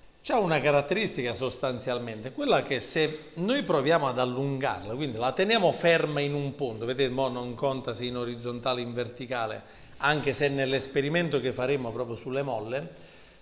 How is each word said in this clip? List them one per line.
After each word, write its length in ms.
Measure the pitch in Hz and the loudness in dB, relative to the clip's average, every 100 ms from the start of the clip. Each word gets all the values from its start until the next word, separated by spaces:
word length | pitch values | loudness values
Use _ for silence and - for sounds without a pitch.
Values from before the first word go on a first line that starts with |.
| - - | -20 -14
C'ha 160 | - 254 | 0 2
una 220 | 185 151 | 4 4
caratteristica 760 | 139 143 143 190 196 - 120 | 4 4 4 2 0 0 -2
sostanzialmente, 1000 | 113 127 - 135 123 131 127 117 107 127 | -2 -2 -2 -2 -2 -2 -4 -4 -8 -10
quella 280 | 285 285 160 | -4 2 2
che 200 | 123 131 | 2 0
se 500 | - 165 151 - - - | 2 4 2 0 -10 -4
noi 280 | 190 277 | 0 0
proviamo 420 | 185 156 135 165 139 | 2 2 4 4 2
ad 140 | 120 | 0
allungarla, 720 | 123 123 139 135 135 92 98 | 0 0 -2 0 -2 -2 -6
quindi 240 | 123 147 110 | -4 -4 0
la 140 | 123 | 0
teniamo 400 | 131 196 226 170 | 2 2 4 4
ferma 480 | - 170 165 156 147 | 4 4 4 4 0
in 140 | 143 | 0
un 220 | 143 143 - | -2 -4 -2
punto, 300 | 131 107 117 | -4 -2 -4
vedete, 260 | 131 135 | 0 0
mo 180 | 123 131 | 2 0
non 260 | 123 123 117 | -2 -6 -2
conta 380 | 139 131 123 | -2 -2 -4
se 100 | 117 | -6
in 140 | 123 123 | -4 -4
orizzontale 640 | 120 120 120 120 131 123 | -4 -6 -6 -4 -2 -2
o 20 | |
in 100 | 120 | -2
verticale, 680 | 120 117 - 120 123 110 107 - - - - | -4 -6 -6 -6 -4 -2 -6 -12 -20 -20 -2
anche 360 | 139 151 135 | 2 2 2
se 160 | 123 143 | 2 2
nell'esperimento 920 | 139 131 135 131 147 139 170 170 135 | 2 2 2 0 0 2 2 2 0
che 140 | 127 | 0
faremo 380 | 117 127 143 117 | -2 0 0 -2
proprio 260 | 117 117 113 | -4 -4 -6
sulle 260 | 135 131 | -4 -4
molle, 460 | 143 113 110 131 160 - - - - - | -2 -4 -4 -6 -6 -14 -20 -20 -20 -20